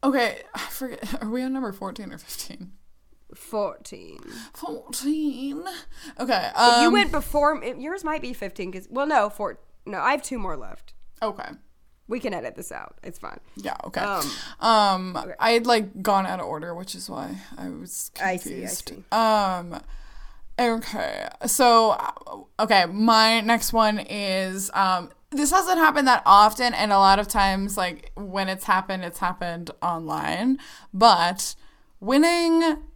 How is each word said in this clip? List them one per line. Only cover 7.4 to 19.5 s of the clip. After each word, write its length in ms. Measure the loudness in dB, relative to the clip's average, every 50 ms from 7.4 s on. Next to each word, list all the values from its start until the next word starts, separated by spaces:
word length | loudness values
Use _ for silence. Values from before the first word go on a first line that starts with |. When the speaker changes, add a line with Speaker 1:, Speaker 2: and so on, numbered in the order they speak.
| 4 2 2 2 -4
Speaker 2:
it, 140 | -8 -8 -8
yours 240 | -8 -8 -8 -6 -4
might 180 | -6 -6 -4
be 100 | -6 -8 -10
fifteen, 380 | -8 -10 -10 -8 -8 -10 -10
'cause, 160 | -10 -12 -14 -10
well, 160 | -4 -4 -2 2
no, 220 | 4 2 2 2
four, 300 | -2 -6 -8 -8 -8 -10 -18 -20 _ -20 -14
no, 140 | -10 -8 -2
I 120 | 0 0
have 100 | 0 0
two 160 | -2 -6 -8 -6
more 180 | -4 -6 -6
left. 380 | -6 -8 -10 -12 -14 -16 -18 -18 -16 -16 -18 -10 -6 -6
Speaker 1:
Okay. 260 | -6 -6 -6 -12 -14 -14 -16 -20 _ _ _ _ _ _ _ _ -8
Speaker 2:
We 120 | -8 -6
can 160 | -4 -6 -6
edit 180 | -6 -8 -8 -10
this 160 | -10 -14 -12
out. 280 | -12 -12 -14 -14 -18 -18
It's 160 | -16 -16 -16 -14
fine. 220 | -14 -14 -14 -16 -20 -20 -20
Speaker 1:
Yeah, 220 | -14 -10 -10 -10 -10 -10
okay. 160 | -10 -6 -6
Speaker 2:
Um, 300 | -4 -4 -4 -4 -4 -6 -8 -10 -12 -14 -14 -2
Speaker 1:
Um, 580 | 2 4 4 6 6 4 2 0 -2 -6 -8 -8
Speaker 2:
okay. 160 | -8 -10 -6 -2
Speaker 1:
I 120 | 0 2
had, 140 | 2 2 4
like, 380 | 4 2 2 2 -2 -8 -6 -2
gone 240 | 2 2 2 2 0
out 120 | -4 -6
of 60 | -6
order, 300 | -6 -8 -8 -8 -10 -10
which 180 | -12 -12 -12 -12
is 160 | -12 -12 -12
why 280 | -10 -10 -10 -10 -12 -14 -14 -16 -14 -12
I 120 | -12 -12
was 420 | -12 -12 -14 -12 -10 -10 -10 -10 _
confused. 80 | -6
Speaker 2:
I 160 | -4 -4 -4 -4
see, 260 | -6 -10 -10 -10 -8
I 40 | -8
see. 360 | -8 -8 -10 -12 -14 -16 -10 _
Speaker 1:
Um, 680 | 0 2 2 4 2 2 2 0